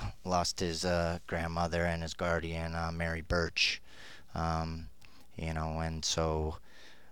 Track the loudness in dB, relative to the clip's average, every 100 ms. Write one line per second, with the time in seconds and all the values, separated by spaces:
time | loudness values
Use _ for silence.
0 | 0 -4 2 4 4 2 0 2 2 4
1 | 4 0 -2 -2 0 2 2 4 2 2
2 | -2 0 2 2 2 -2 -2 -2 -2 0
3 | 0 -2 2 2 4 4 2 2 -6 -14
4 | -14 -14 -8 0 2 2 0 -4 -8 -12
5 | -14 -14 -12 -6 -4 -2 0 0 0 0
6 | 0 2 4 4 2 -2 -8 -12 -14 -14
7 | -14